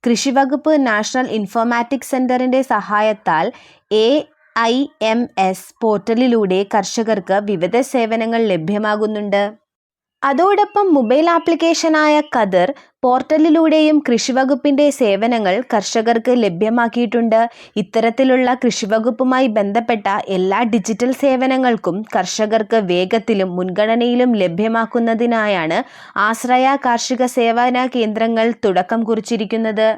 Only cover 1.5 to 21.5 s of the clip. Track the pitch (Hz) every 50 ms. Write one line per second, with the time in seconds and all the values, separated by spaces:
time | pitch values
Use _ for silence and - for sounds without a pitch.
1.5 | - 233 226 240 240 233 233 233 277 247 - - - 254 254 240 254 247 254 254
2.5 | 254 262 262 - 240 208 185 180 208 208 214 220 214 208 _ - 165 156 170 220
3.5 | 254 - - - _ _ _ _ 208 214 220 226 277 302 - _ _ _ _ _
4.5 | _ 226 233 233 240 254 277 269 _ _ 214 220 220 233 240 - _ - 190 185
5.5 | 190 - - - _ _ - 220 214 202 196 - 233 226 254 254 233 226 208 190
6.5 | 185 190 202 202 - 214 190 - - 240 226 208 220 202 175 - 190 202 208 202
7.5 | 208 170 165 185 214 240 269 - - 254 226 214 226 226 220 226 226 226 226 214
8.5 | 185 170 156 170 202 208 214 214 214 214 214 214 214 208 208 208 196 202 202 202
9.5 | 214 _ _ _ _ _ _ _ _ _ _ _ _ _ - 277 277 262 349 392
10.5 | 403 381 415 415 415 415 415 381 320 285 247 214 254 294 320 339 339 339 330 330
11.5 | 330 330 330 330 330 - - 330 311 302 302 302 302 302 294 294 - 254 214 196
12.5 | 185 180 175 - - - - _ _ _ - 254 247 254 254 - 311 311 311 339
13.5 | 302 330 320 320 302 311 311 302 311 294 294 - 240 220 - - 247 262 269 262
14.5 | 285 247 - 294 277 262 294 285 - - 254 208 196 196 214 233 247 226 214 185
15.5 | 185 220 254 _ - 214 196 - - 233 220 233 233 233 226 254 247 247 226 202
16.5 | 170 165 214 220 233 233 233 226 - 240 240 214 - 240 233 226 220 220 233 233
17.5 | - - - - _ 208 196 - - 226 220 233 226 - 269 262 254 254 254 247
18.5 | 247 254 - 240 - - - 190 214 220 220 240 226 - 262 254 262 254 262 254
19.5 | 214 220 202 196 202 233 233 233 240 214 202 196 196 208 - - 196 180 185 190
20.5 | 196 208 247 226 208 233 180 - 220 - 240 254 262 - - 277 262 247 262 262